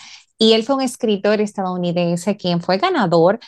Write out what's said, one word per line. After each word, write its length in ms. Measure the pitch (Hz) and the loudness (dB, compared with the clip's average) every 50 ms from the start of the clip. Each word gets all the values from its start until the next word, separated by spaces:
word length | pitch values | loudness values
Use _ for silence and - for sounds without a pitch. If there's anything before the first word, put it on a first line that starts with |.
| - - - - _ _ _ | -20 -20 -20 -20 _ _ _
Y 180 | - 220 220 226 | 2 4 4 4
él 100 | 226 226 | 2 2
fue 100 | 269 269 | -2 -2
un 80 | 269 | -2
escritor 580 | 262 247 - - 247 220 202 190 - 208 214 208 | -4 -4 -6 -4 -2 -2 -2 0 0 0 0 0
estadounidense 960 | 214 208 - 202 190 180 180 180 175 175 165 175 175 170 175 175 - 208 196 | -2 -4 -4 -6 -6 -4 -4 -4 -4 -2 -2 -2 -2 -2 -2 -2 -4 -4 -6
quien 240 | - - 175 175 170 | -4 -2 -2 -2 -2
fue 180 | - - 185 196 | 0 -2 -2 0
ganador 600 | 349 381 370 277 202 165 175 165 165 185 226 - - | 0 0 0 0 0 2 4 4 4 4 2 0 -6